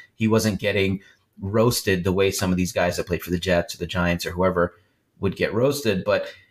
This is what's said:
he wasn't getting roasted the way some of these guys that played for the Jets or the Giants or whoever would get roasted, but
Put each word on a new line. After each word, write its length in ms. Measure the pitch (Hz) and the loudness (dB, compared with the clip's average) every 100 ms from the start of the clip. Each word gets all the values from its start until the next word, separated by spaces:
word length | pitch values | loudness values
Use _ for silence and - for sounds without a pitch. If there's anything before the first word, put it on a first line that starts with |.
| - - | -20 -4
he 120 | 110 | 0
wasn't 320 | 110 107 95 | 2 2 0
getting 420 | 101 98 95 95 - _ _ - | 0 0 0 -2 -8 _ _ -10
roasted 640 | 95 110 120 120 104 92 | -2 2 2 2 0 0
the 80 | 92 | 0
way 200 | 92 98 | 2 2
some 180 | - 92 | 2 0
of 80 | 90 | 0
these 140 | 90 | 0
guys 260 | 101 90 87 | 0 0 -2
that 80 | - | -4
played 160 | 85 | -6
for 80 | 87 | -2
the 80 | 87 | -2
Jets 380 | 92 87 - - | 2 0 0 -8
or 20 | |
the 80 | 85 | -6
Giants 400 | 90 87 87 82 | -2 0 -2 -4
or 60 | |
whoever 420 | 87 92 87 87 - _ _ _ _ | 0 0 2 0 -2 _ _ _ _
would 140 | 98 82 | -4 -2
get 180 | 85 | -2
roasted, 520 | 101 135 143 110 92 104 | 2 0 0 -2 0 0
but 280 | 95 - - _ | 0 -2 -12 _